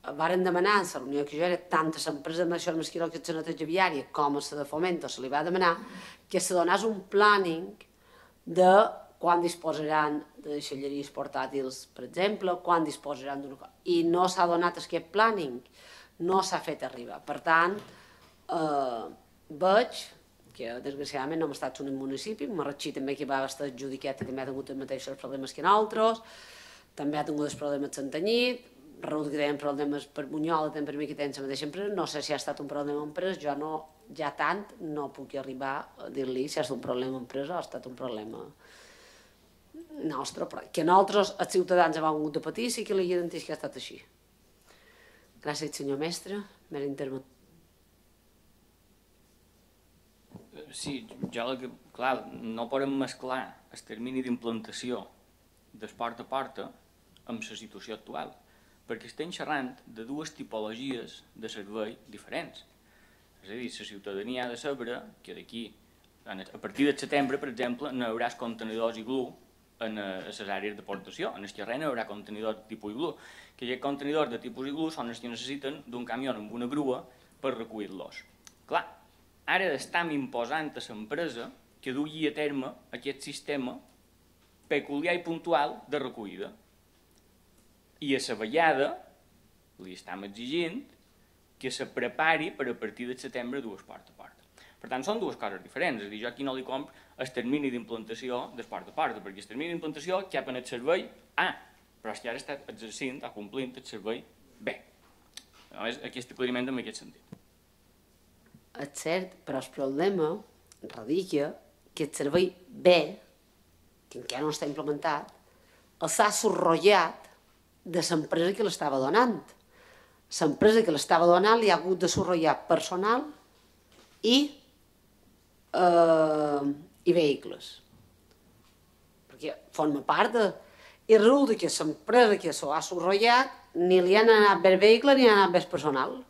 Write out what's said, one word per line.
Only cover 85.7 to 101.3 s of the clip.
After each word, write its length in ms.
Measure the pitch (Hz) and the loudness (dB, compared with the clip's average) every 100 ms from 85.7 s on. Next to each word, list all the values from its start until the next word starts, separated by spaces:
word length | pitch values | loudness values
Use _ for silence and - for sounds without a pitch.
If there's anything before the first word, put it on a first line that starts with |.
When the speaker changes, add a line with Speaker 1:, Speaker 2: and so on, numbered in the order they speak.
| - - | -4 -6
Speaker 2:
de 140 | 147 | -4
recollida. 500 | 127 113 101 90 101 - _ _ _ _ _ _ _ _ _ _ _ _ _ _ | -4 -8 -12 -10 -12 -14 _ _ _ _ _ _ _ _ _ _ _ _ _ _
I 140 | 147 131 | 0 0
a 20 | - | 0
la 80 | 107 | -4
vegada 480 | 110 147 165 135 143 - - _ _ _ _ _ _ _ | -2 4 4 4 2 -2 -14 _ _ _ _ _ _ _
li 140 | 92 | -16
estem 320 | 92 - 90 101 | -16 -12 -10 -10
exigint 560 | 104 123 160 165 220 - _ _ _ _ _ _ _ | -12 -6 -2 -2 -6 -12 _ _ _ _ _ _ _
que 120 | 131 | -8
se 160 | - 131 | -6 -6
prepari 640 | - 120 - 156 160 160 | -4 -4 0 2 2 -2
per 160 | - 127 | -4 -6
a 60 | 120 | -4
partir 320 | 110 - 120 | -8 -6 -10
de 100 | 123 | -8
setembre 440 | 131 123 120 135 | -8 -8 -6 -6
dues 220 | 117 95 - | -8 -12 -16
porta 240 | - - | -20 -20
a 60 | - | -20
porta. 260 | - _ _ _ - _ | -20 _ _ _ -20 _
Per 80 | - | -8
tant, 120 | 127 | -6
són 180 | 151 220 | -4 -4
dues 160 | 175 113 | -4 -6
coses 240 | 107 95 | -8 -8
diferents. 400 | 92 - 175 117 | -10 -4 -2 -2
És 60 | 101 | -8
a 20 | |
dir, 80 | 107 | -8
jo 60 | 117 | -10
aquí 160 | 123 | -6
no 100 | 139 | -6
li 120 | 131 127 | -6 -6
compro 260 | 131 147 - _ - | -8 -8 -18 _ -10
el 140 | 135 | -6
termini 400 | - 120 147 139 | -4 -2 0 -2
d'implantació 800 | 120 110 113 107 113 127 123 147 117 | -4 -8 -10 -8 -10 -4 -6 -6 -12
del 100 | 110 | -12
porta 240 | 95 95 | -12 -10
a 60 | - | -4
porta, 260 | 151 107 | -2 -4
perquè 160 | 95 98 | -12 -16
el 80 | 98 | -14
termini 240 | 113 165 | -10 -8
d'implantació 540 | 170 160 147 165 185 190 | -6 -8 -8 -4 -4 -2
cap 200 | 143 131 | -6 -4
en 80 | 127 | -8
el 60 | 127 | -8
servei 400 | 123 131 170 - - _ | -6 0 0 -2 -16 _